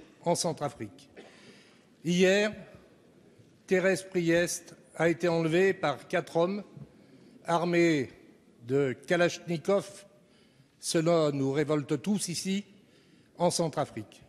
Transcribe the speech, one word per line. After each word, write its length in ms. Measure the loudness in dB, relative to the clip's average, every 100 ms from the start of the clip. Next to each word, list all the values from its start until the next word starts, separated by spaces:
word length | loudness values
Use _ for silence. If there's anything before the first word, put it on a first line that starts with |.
| -20 -8
en 120 | -4 -2
Centrafrique. 720 | -2 -4 -8 -8 -14 -16 -20 -20 -20 -20 -20 -20 -20 _ _ _ -2
Hier, 480 | 4 4 4 0 -4 -16 -20 -20 _ _ _ -20 -20 -20 _ -2
Thérèse 380 | 0 2 0
Priest 720 | -2 -2 2 2 0 -4 -12 -20 -12 0
a 140 | 0
été 180 | 2 0
enlevée 460 | 0 2 2 2
par 340 | 2 -2 -4 -4
quatre 300 | -4 -2 0
hommes 260 | 0 -2 -10 -18 -20 -20 -20 -20 -20 -12 -4
armés 640 | -2 2 2 4 2 -2 -10 -20 -20 _ _ -4
de 280 | 0 0 -2 -2
Kalachnikov. 1000 | 2 0 -2 -6 -4 0 0 -2 -12 -20 _ _ _ _ _ _ _
Cela 520 | -4 0 2 4 2
nous 200 | 0 0
révolte 480 | 0 0 0 -2 -4
tous 260 | -2 -2 -4
ici, 360 | -6 -4 -4 -6 -16 _ _ _ _ _ -2
en 120 | 0
Centrafrique. 720 | 0 -2 -2 -4 -6 -14 -18